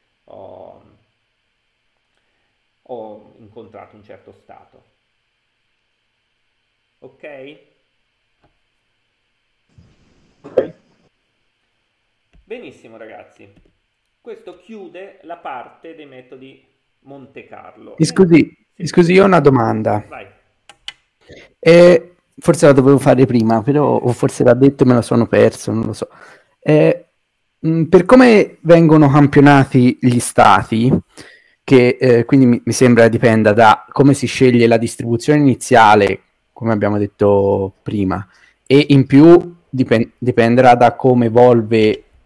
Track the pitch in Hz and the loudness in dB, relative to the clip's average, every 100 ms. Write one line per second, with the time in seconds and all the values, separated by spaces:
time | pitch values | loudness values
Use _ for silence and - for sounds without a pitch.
0 | _ _ _ 98 95 95 90 95 _ _ | _ _ _ -20 -20 -20 -20 -20 _ _
1 | _ _ _ _ _ _ _ _ _ _ | _ _ _ _ _ _ _ _ _ _
2 | _ _ _ _ _ _ _ _ _ 120 | _ _ _ _ _ _ _ _ _ -20
3 | 110 107 107 _ 107 117 107 - - 107 | -20 -20 _ _ -20 -20 -20 -20 -20 _
4 | 101 98 _ _ _ - _ _ _ _ | _ -20 _ _ _ -20 _ _ _ _
5 | _ _ _ _ _ _ _ _ _ _ | _ _ _ _ _ _ _ _ _ _
6 | _ _ _ _ _ _ _ _ _ _ | _ _ _ _ _ _ _ _ _ _
7 | 135 _ 156 139 135 160 _ _ _ _ | -20 _ -20 -20 -20 -20 _ _ _ _
8 | _ _ _ _ _ _ _ _ _ _ | _ _ _ _ _ _ _ _ _ _
9 | _ _ _ _ _ _ _ _ _ _ | _ _ _ _ _ _ _ _ _ _
10 | _ _ _ _ 143 - 165 - _ _ | _ _ _ _ -10 -8 -8 -16 _ _
11 | _ _ _ _ _ _ _ _ _ _ | _ _ _ _ _ _ _ _ _ _
12 | _ _ _ _ _ 247 165 - 123 113 | _ _ _ _ _ -20 -20 -20 -20 -20
13 | 110 107 - _ 101 _ _ _ _ _ | -20 -20 -20 _ -20 _ _ _ _ _
14 | _ _ 165 202 - 175 _ 220 175 170 | _ _ -20 -20 -20 -20 _ -20 -20 -20
15 | 196 _ 156 170 165 127 117 _ 165 156 | -20 _ -20 -20 -18 -18 -20 _ -20 -20
16 | 147 127 123 131 135 135 _ _ _ _ | -20 -20 _ -20 -20 _ _ _ _ _
17 | 135 139 127 - - 104 90 110 113 - | _ -20 -20 -20 -20 -20 -20 _ -20 -20
18 | 160 - 185 165 - _ _ _ 165 - | -14 -6 -2 0 -2 _ _ _ -6 -4
19 | 170 185 196 175 143 131 113 110 110 107 | -2 0 0 0 0 0 -4 -6 -6 -8
20 | - 127 101 _ _ _ _ _ - - | -10 -20 -20 _ _ _ _ _ -20 -20
21 | _ _ _ - - _ 160 170 175 175 | _ _ _ -20 -20 _ 2 4 4 2
22 | - _ _ - - - 160 139 131 139 | -2 _ _ -8 -4 0 2 2 2 2
23 | 143 127 131 120 110 113 107 143 131 120 | 0 0 0 -2 -2 -2 -2 -4 -2 -2
24 | 123 117 135 - 123 120 139 139 127 123 | -4 -4 -6 -2 0 2 0 0 0 0
25 | - 120 113 104 110 - - 110 110 107 | -2 -4 -2 0 0 -2 -10 -10 -10 -12
26 | - _ - _ _ _ - 151 160 - | -16 _ -20 _ _ _ -2 0 0 -2
27 | - _ _ _ _ _ 160 165 165 185 | -10 _ _ _ _ _ -6 -4 0 0
28 | 180 254 254 208 - - 160 165 165 156 | 4 4 4 2 0 -6 0 2 4 2
29 | 147 147 143 147 143 139 135 131 123 - | 2 2 2 2 4 2 2 0 0 0
30 | 127 120 - - 113 95 - 110 120 165 | -2 -4 -4 0 2 2 -2 -4 -2 -4
31 | - - - _ _ _ - 131 123 - | -8 -20 -20 _ _ _ 0 2 2 0
32 | 131 120 117 139 127 120 - 113 127 117 | 0 0 0 0 2 0 -6 -2 0 2
33 | 117 107 120 110 107 104 110 - - - | 2 0 0 0 0 2 0 0 -6 -2
34 | 139 135 117 - 131 120 117 113 113 - | 0 0 -6 -2 0 2 0 0 -4 -10
35 | 117 117 - 151 143 113 - 120 110 107 | -8 -6 -2 0 0 -2 0 2 4 2
36 | 101 95 _ _ _ - 113 107 101 104 | 0 -4 _ _ _ -12 -8 -4 -4 -4
37 | 101 - 101 101 98 98 95 - - 107 | -8 -2 0 0 0 -4 -6 -12 -12 -6
38 | 95 92 101 _ _ _ _ 139 147 139 | -6 -6 -10 _ _ _ _ -2 2 0
39 | 127 135 165 170 - - _ 127 131 110 | 2 4 6 4 2 -14 _ -8 -4 -2
40 | - _ 123 120 113 120 127 120 120 - | -4 _ -6 -2 0 2 2 4 0 0
41 | 135 123 117 117 123 120 107 113 107 - | -2 0 0 2 2 2 0 -2 -2 -4
42 | _ _ | _ _